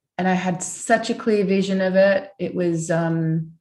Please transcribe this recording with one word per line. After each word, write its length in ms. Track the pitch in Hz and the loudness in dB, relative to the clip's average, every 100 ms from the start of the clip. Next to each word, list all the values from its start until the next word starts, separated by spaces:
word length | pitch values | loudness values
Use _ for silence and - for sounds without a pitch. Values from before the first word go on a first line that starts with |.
| _ - | _ -4
and 100 | 185 | 0
I 60 | |
had 280 | 180 185 170 | 0 -2 -4
such 480 | - - - 226 226 | -8 -10 0 0 0
a 60 | 233 | -4
clear 300 | - 208 185 | 0 0 2
vision 360 | 196 190 190 | 0 0 0
of 140 | 185 185 | 2 4
it. 340 | 196 190 - - | 4 4 -2 -8
It 160 | 175 - | -6 -2
was, 340 | 175 165 160 | 0 -2 -2
um, 640 | 165 165 165 160 160 160 - | -2 0 0 0 -2 -4 -12